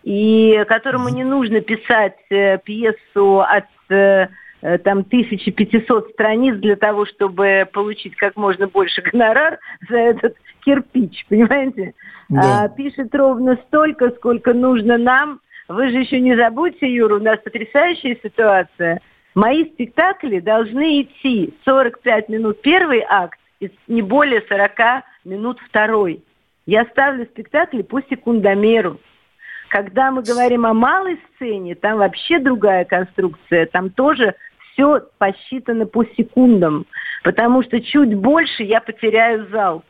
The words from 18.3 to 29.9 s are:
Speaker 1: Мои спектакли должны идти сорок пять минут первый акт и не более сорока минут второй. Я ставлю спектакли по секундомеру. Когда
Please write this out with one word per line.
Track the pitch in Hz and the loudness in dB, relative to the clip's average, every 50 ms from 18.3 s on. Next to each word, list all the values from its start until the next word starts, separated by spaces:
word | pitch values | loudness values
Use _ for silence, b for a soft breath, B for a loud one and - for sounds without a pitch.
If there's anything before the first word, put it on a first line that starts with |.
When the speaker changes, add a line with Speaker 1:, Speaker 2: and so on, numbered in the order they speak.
| _ - 226 214 196 185 175 - _ - 175 170 165 185 b b b b b b b | _ 0 2 4 2 2 0 -2 _ -4 -4 -4 -4 -4 b b b b b b b
Speaker 1:
Мои | 185 214 233 269 320 320 | 0 2 2 2 0 -2
спектакли | 311 - - 247 240 _ 302 330 381 392 381 - 262 202 180 | -4 -6 -10 -10 -4 _ 0 0 0 0 -4 -6 -6 -6 -4
должны | 170 214 214 226 233 208 226 269 302 320 294 285 | 0 0 0 0 0 -2 -4 -2 -2 0 0 0
идти | 262 - _ - - 262 247 208 175 - - _ _ | -2 -4 _ -6 -4 -2 0 0 -2 -4 -8 _ _
сорок | 262 262 269 262 233 233 - | 0 2 2 2 0 -4 -4
пять | _ 247 226 214 214 - | _ 0 0 0 -2 -4
минут | 220 220 226 214 208 - | -6 -4 -4 -4 -4 -2
первый | - 277 339 370 359 311 254 226 214 | 0 2 2 2 2 2 0 -2 0
акт | - 202 196 180 175 - _ _ _ _ _ | 0 0 0 0 -4 -10 _ _ _ _ _
и | 202 185 _ _ _ | -14 -14 _ _ _
не | - 233 233 | -4 -4 -4
более | 208 185 226 294 294 277 247 214 214 - | -2 0 2 2 2 2 0 -2 -2 -2
сорока | 208 196 202 202 - - 226 233 156 160 - b b b _ | 0 0 0 0 0 0 0 0 0 -2 -6 b b b _
минут | 175 185 202 220 247 247 247 - - | -12 -10 -8 -8 -8 -8 -10 -18 -4
второй. | - 214 214 214 220 214 202 175 156 - _ _ _ _ _ _ _ _ _ | -2 0 0 2 0 0 0 -2 -4 -10 _ _ _ _ _ _ _ _ _
Я | - 202 214 240 | 0 0 0 0
ставлю | 240 - 269 269 285 269 254 233 | 0 0 0 0 0 -2 -4 -10
спектакли | - _ - 214 _ - 294 349 - - 233 190 | -12 _ -20 -14 _ -2 -2 -2 -2 -4 -8 -8
по | - - 269 - _ | -6 -6 -8 -6 _
секундомеру. | 262 247 _ 240 233 220 190 202 196 202 208 220 233 226 196 175 - - _ _ _ _ _ _ _ B B B B B B - | -10 -6 _ -2 0 2 2 2 2 2 2 2 2 2 0 -2 -6 -10 _ _ _ _ _ _ _ B B B B B B -6
Когда | - 202 202 190 | -4 -4 -4 -4